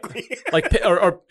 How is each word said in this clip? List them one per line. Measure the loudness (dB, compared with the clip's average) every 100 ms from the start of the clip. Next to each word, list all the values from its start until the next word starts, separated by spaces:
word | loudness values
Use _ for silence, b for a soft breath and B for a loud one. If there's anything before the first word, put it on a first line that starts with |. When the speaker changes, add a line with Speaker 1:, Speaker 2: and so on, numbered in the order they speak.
Speaker 1:
frankly. | -6 -12 -12 -10
<laughs> | -2
Speaker 2:
Like, | 0 2
pi-, | 2 2
or, | 4
or, | 2 0 -4